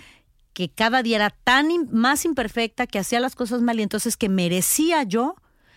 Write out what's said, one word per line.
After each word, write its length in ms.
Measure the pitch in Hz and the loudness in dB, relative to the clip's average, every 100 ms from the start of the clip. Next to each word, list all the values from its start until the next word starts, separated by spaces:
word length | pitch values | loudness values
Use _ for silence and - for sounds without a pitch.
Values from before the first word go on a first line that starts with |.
| - - _ _ _ | -20 -20 _ _ _
que 160 | - 175 | -8 -6
cada 320 | - 226 262 | 0 0 2
día 140 | 233 214 | 0 0
era 140 | 208 | 0
tan 380 | - - 262 302 | -2 2 4 4
im-, 220 | 339 277 | 0 0
más 340 | 226 247 285 | 2 2 2
imperfecta, 640 | 339 269 220 233 226 - 247 | 0 -2 -4 -2 -4 -4 -4
que 120 | 202 | -4
hacía 220 | 180 233 | -2 -2
las 160 | 254 - | -2 -4
cosas 240 | 240 240 | -4 -2
mal 180 | 240 233 | 0 0
y 40 | |
entonces 340 | 208 214 233 - | -2 -2 -4 -2
que 140 | 214 | 0
merecía 720 | 190 175 180 - - 320 330 | 0 0 0 0 0 2 2
yo 340 | 220 220 269 381 _ _ _ | 0 0 -2 -4 _ _ _